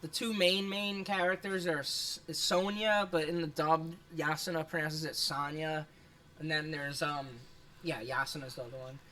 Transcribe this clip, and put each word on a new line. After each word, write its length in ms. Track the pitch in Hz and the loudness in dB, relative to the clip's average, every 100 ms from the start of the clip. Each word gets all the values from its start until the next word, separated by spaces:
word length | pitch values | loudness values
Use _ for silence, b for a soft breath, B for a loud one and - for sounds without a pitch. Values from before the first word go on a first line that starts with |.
The 60 | 160 | -4
two 240 | - 233 | -2 0
main, 360 | 214 180 190 196 | 4 6 6 2
main 360 | 202 208 196 | -2 -2 -2
characters 640 | 190 196 180 185 196 190 175 | -2 2 2 2 0 0 0
are 140 | 156 | 0
S-, 400 | 139 - - - - | 0 -2 -2 -6 -6
Sonya, 760 | 156 - 180 190 208 214 208 196 | -2 2 4 2 2 4 4 4
but 180 | 170 156 | 2 2
in 120 | 170 | 0
the 60 | 165 | 0
dub, 480 | 147 151 160 165 170 - 165 | 0 4 4 4 -8 -12 -2
Yasuna 520 | 151 156 - 170 156 | 0 0 0 -2 0
pronounces 360 | 175 151 151 | 0 0 0
it 80 | 160 | -4
Sahnya. 760 | - - 139 143 151 156 156 151 B B B B - | -2 -2 0 -2 -2 -2 -2 -4 B B B B -8
And 120 | 151 | -2
then 200 | 156 151 | 0 0
there's, 320 | 156 143 143 | -4 -4 -2
um, 240 | 156 147 135 120 131 - - - | -2 -2 -4 -10 -16 -20 -20 -8
yeah, 200 | 170 139 | -4 -4
Yasuna's 540 | 117 131 135 156 135 127 | -2 -2 -2 -2 -8 -8
the 60 | |
other 140 | 120 131 | -8 -8
one. 160 | 127 139 - | -12 -14 -18